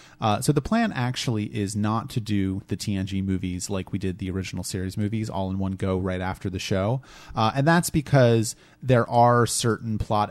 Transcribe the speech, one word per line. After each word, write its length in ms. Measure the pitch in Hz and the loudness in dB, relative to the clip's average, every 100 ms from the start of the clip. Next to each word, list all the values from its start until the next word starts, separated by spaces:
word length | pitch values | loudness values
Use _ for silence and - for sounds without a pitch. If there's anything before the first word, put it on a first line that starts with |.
| - - | -20 -4
Uh, 220 | 113 104 | 0 0
so 100 | 127 | 2
the 80 | 147 | 0
plan 300 | - 226 220 | 0 0 0
actually 540 | 131 123 - - 110 104 | -2 -4 -4 -2 -2 -4
is 280 | 110 98 | -4 -4
not 360 | 104 104 110 - | -2 0 -2 -2
to 100 | 113 | -6
do 420 | 104 101 95 95 - | -2 -2 0 -4 -6
the 80 | 98 | -6
T 200 | - 98 | -2 -2
N 80 | 95 | -2
G 160 | 98 | -2
movies 480 | 95 95 92 87 - | -2 -2 -2 -6 -4
like 240 | 98 92 | -6 -4
we 60 | 98 | -4
did 180 | 95 90 | -4 -4
the 120 | 92 | -4
original 320 | 92 92 92 | -4 -6 -6
series 360 | - 95 92 107 | -6 -4 -4 -2
movies 320 | 104 107 110 | -2 -2 -4
all 200 | 95 95 | -4 -2
in 80 | 95 | -2
one 160 | 95 | -2
go 240 | 95 98 92 | -2 0 0
right 220 | 92 92 | 0 -2
after 300 | 92 95 101 | -4 -4 -6
the 100 | 92 | -6
show. 420 | - 95 101 131 - - - | -2 0 0 -2 -6 -20 -8
Uh, 200 | 117 110 139 | 0 0 2
and 100 | 147 | 4
that's 240 | 170 - | 4 2
because 680 | 165 - 139 120 117 110 - - _ | -2 2 6 6 4 0 -6 -18 _
there 260 | 127 123 - | 2 2 4
are 360 | 120 120 120 117 | 6 6 6 4
certain 520 | - 120 110 110 107 | 2 0 0 -2 -4
plot 300 | - 107 104 | 0 0 0